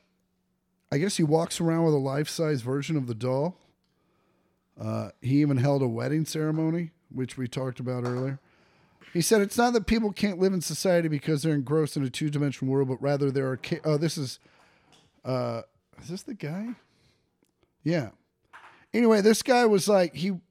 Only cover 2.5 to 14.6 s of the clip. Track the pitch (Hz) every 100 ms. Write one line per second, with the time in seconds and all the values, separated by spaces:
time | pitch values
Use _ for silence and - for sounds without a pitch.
2.5 | 143 117 139 139 156 123 110 127 131 160
3.5 | - _ _ _ _ _ _ _ _ _
4.5 | _ _ - 110 110 107 - 123 139 147
5.5 | 135 143 139 131 113 123 156 156 160 156
6.5 | 156 160 170 165 - _ - 127 - 123
7.5 | - 131 123 127 123 123 123 131 139 _
8.5 | _ _ _ _ _ - 175 165 220 202
9.5 | - 240 240 - 226 214 - 208 175 190
10.5 | 185 - 156 190 175 165 147 - 151 160
11.5 | 147 127 156 151 151 135 - 156 147 143
12.5 | 127 135 135 131 127 139 143 139 135 131
13.5 | 131 - 165 156 147 160 160 131 - _
14.5 | _